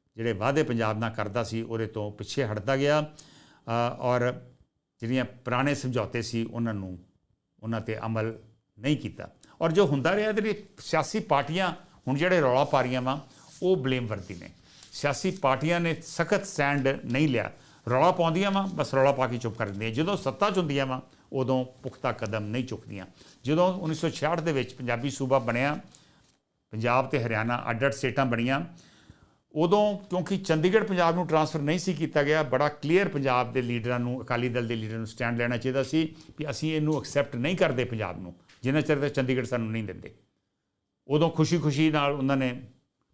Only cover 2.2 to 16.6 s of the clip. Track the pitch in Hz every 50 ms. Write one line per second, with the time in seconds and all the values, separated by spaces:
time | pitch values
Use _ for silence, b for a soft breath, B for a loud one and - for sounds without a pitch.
2.2 | 104 - - 143 131 104 107 104 95 135 135 135 139 143 151 151 151 151 - -
3.2 | - - - - - - - _ _ 117 117 117 120 123 - - 131 123 123 123
4.2 | 120 123 123 - - - - _ _ _ _ _ _ _ _ _ 117 113 127 131
5.2 | 123 127 - - - 123 123 123 139 147 139 135 - 127 117 120 104 95 - 120
6.2 | 110 - - 113 113 113 113 117 117 113 104 101 95 92 90 85 - _ _ _
7.2 | _ _ _ _ _ _ _ _ - 113 113 110 110 113 110 107 110 113 113 113
8.2 | 110 113 110 - - - _ _ _ _ _ 101 110 143 151 147 - - - -
9.2 | 87 - - B B B B B 156 165 156 196 202 139 143 139 123 165 190 208
10.2 | 214 214 208 220 208 220 - - - - _ - - - - 156 - - - 220
11.2 | - - 147 139 139 - 160 185 190 175 143 B B B B B _ 127 135 139
12.2 | 165 185 185 170 143 127 123 135 147 143 - 135 127 123 127 127 123 131 139 151
13.2 | - B B B B B - - 185 180 190 160 131 135 131 127 120 107 107 98
14.2 | 90 - 95 87 95 - - - B B B B B B - - - 143 143 -
15.2 | - 185 185 - 143 131 131 - 147 160 170 170 170 165 160 165 - - - -
16.2 | 165 - 208 196 202 - - -